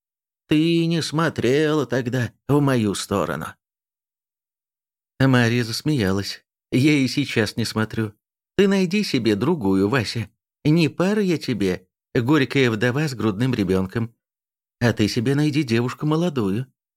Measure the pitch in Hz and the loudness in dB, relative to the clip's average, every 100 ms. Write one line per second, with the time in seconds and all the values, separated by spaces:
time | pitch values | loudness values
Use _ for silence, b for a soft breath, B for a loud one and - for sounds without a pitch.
0 | _ _ _ _ _ 156 165 170 165 165 | _ _ _ _ _ 0 2 2 0 -2
1 | - 147 160 - 113 139 156 156 139 127 | -2 -2 -2 0 0 2 2 0 0 -2
2 | 120 127 113 - - 143 139 127 104 90 | -2 -4 -4 -8 0 2 2 2 0 -2
3 | - 98 78 73 - - _ _ _ _ | -4 -2 -2 -4 -10 -14 _ _ _ _
4 | _ _ _ _ _ _ _ _ _ _ | _ _ _ _ _ _ _ _ _ _
5 | _ - 135 127 117 123 113 110 151 143 | _ 0 2 4 4 0 -4 -6 -4 0
6 | 95 98 98 - _ _ _ - 151 147 | 0 0 -4 -12 _ _ _ 2 2 2
7 | 127 147 131 120 104 - 107 110 107 - | 0 -2 -2 -2 -2 -2 -4 -4 -4 -4
8 | 107 - _ _ _ - 196 196 185 208 | -6 -10 _ _ _ 0 2 2 0 -2
9 | 196 135 110 104 127 170 98 95 101 131 | -2 -2 0 0 0 0 0 2 2 0
10 | 101 120 104 _ _ _ 147 165 147 - | -2 -6 -8 _ _ _ 0 2 2 0
11 | 185 214 190 160 - 104 95 90 - _ | 0 0 0 -2 -4 -2 -2 -2 -10 _
12 | _ 131 120 156 131 139 123 110 123 131 | _ -2 2 2 2 2 2 2 0 0
13 | 156 117 107 98 127 117 90 92 95 117 | -4 -2 -2 0 -2 0 0 0 0 -4
14 | 113 - _ _ _ _ _ _ 120 - | -6 -10 _ _ _ _ _ _ 0 2
15 | 104 123 117 143 151 139 127 113 123 - | 0 0 0 0 0 0 0 0 -2 -4
16 | 151 156 175 139 98 101 131 _ _ | -2 0 0 -2 -2 -2 -6 _ _